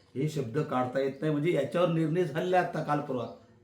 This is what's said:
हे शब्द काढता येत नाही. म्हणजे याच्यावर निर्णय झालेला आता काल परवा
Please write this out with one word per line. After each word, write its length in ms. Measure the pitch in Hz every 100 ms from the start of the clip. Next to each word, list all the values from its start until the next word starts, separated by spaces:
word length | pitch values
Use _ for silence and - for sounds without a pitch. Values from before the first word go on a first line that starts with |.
| _
हे 140 | 120 151
शब्द 300 | - 117 147
काढता 420 | 147 127 - 135
येत 120 | 135 135
नाही. 120 | 156
म्हणजे 200 | 147 160
याच्यावर 360 | 156 127 170 175
निर्णय 360 | 165 160 175
झालेला 340 | 170 156 180 180
आता 240 | 165 160
काल 180 | 147 143
परवा 260 | 131 127 113 - - -